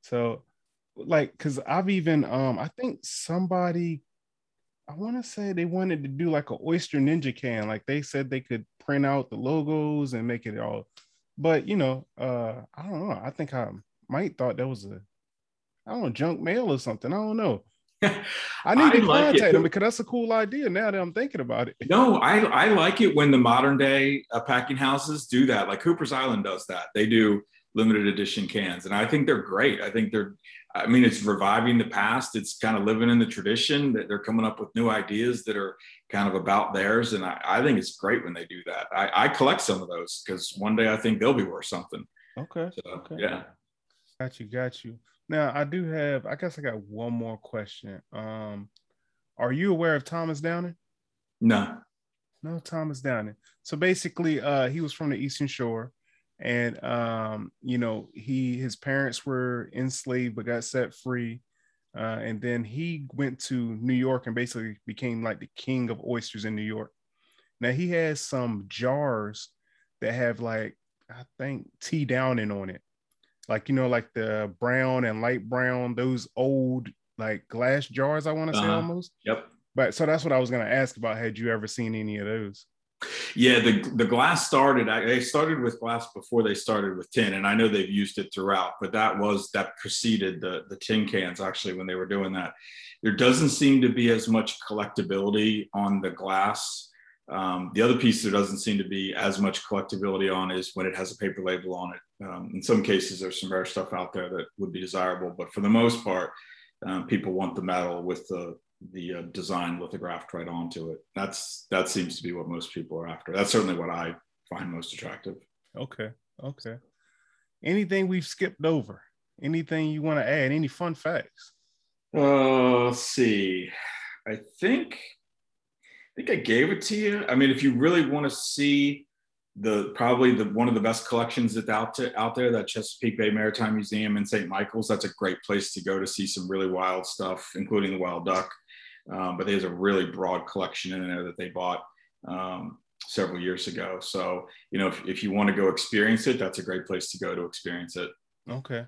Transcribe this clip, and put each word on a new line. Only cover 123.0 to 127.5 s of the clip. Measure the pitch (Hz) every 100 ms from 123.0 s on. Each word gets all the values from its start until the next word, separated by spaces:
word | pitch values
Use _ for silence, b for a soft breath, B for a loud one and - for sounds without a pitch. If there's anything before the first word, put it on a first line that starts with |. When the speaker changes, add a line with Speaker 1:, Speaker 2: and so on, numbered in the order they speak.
Speaker 2:
see. | - - 117 104 95 92 90 B B B B B -
I | 107 - -
think, | 185 269 330
I | - - - _ _ _ _ _ _ _ - - -
think | -
I | 123
gave | - 117 156
it | 196
to | - 214
you. | 214 208 -
I | 127
mean, |
if | 135